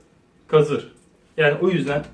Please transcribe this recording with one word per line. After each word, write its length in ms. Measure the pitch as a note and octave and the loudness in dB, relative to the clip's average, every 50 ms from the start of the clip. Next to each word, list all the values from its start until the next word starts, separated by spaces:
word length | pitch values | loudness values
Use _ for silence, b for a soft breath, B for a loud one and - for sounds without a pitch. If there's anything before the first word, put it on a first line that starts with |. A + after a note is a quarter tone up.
| _ _ _ _ _ _ _ _ _ - | _ _ _ _ _ _ _ _ _ 0
kazır. 440 | D#3 D3+ D3 C#3+ C#3 - - - - _ _ _ _ _ _ _ _ | 2 2 2 2 0 -6 -6 -10 -20 _ _ _ _ _ _ _ _
Yani 220 | D#3+ D3+ D3 C#3+ D3 | 0 0 0 0 0
o 80 | F3 F#3 | 0 0
yüzden 360 | F3 D3 C3 C#3 C#3+ D3 - - | 0 0 -2 -2 -4 -4 -6 -8